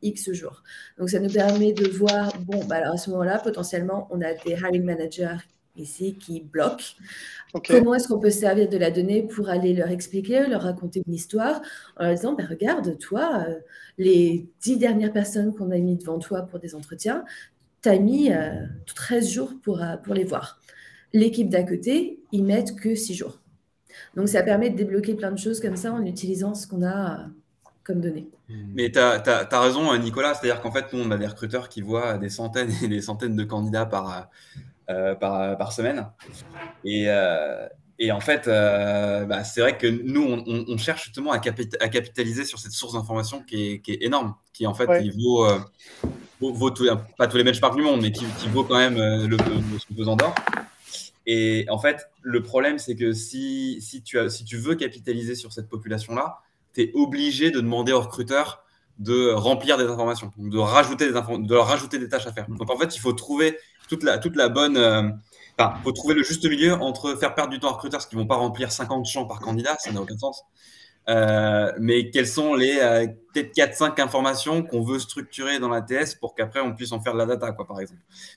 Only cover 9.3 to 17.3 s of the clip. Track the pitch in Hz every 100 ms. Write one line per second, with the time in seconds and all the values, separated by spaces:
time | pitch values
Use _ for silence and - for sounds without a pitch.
9.3 | - 190 180 185 180 175 180 - 196 196
10.3 | 254 277 214 180 180 175 190 175 170 -
11.3 | 214 240 302 - - - - 175 175 226
12.3 | 294 170 165 220 330 180 151 - 208 330
13.3 | 233 165 160 - - - - 190 180 170
14.3 | 170 - _ 226 247 233 214 214 214 202
15.3 | 214 208 208 185 180 180 175 165 165 170
16.3 | 190 180 175 175 151 147 170 214 269 -